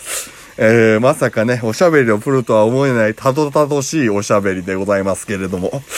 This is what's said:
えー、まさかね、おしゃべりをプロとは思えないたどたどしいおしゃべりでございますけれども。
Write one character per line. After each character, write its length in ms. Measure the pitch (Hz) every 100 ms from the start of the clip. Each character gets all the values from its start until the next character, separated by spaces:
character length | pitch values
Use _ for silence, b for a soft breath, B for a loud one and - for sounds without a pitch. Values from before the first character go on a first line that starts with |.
| B B B B B B
え 400 | 110 117 113 110
ー、 20 |
ま 140 | 127
さ 160 | 156 123
か 160 | - 113
ね、 140 | 120
お 80 | 117
し 80 | 110
ゃ 100 | 180
べ 140 | 151
り 60 | 113
を 80 | 104
プ 120 | 143
ロ 120 | 135
と 100 | 117
は 120 | 110
思 220 | 110 131 139
え 60 |
な 160 | 120 107
い 60 |
た 180 | 110 135
ど 180 | 139 147
た 160 | 147 143
ど 140 | 143
し 240 | 135 160
い 60 | 117
お 100 | 101
し 100 | -
ゃ 120 | 107
べ 120 | 98
り 80 | 92
で 120 | 92
ご 100 | 95
ざ 140 | 98 98
い 60 |
ま 100 | 95 92
す 100 | -
け 120 | 98
れ 100 | 92
ど 100 | 92
も。 240 | 92 139 -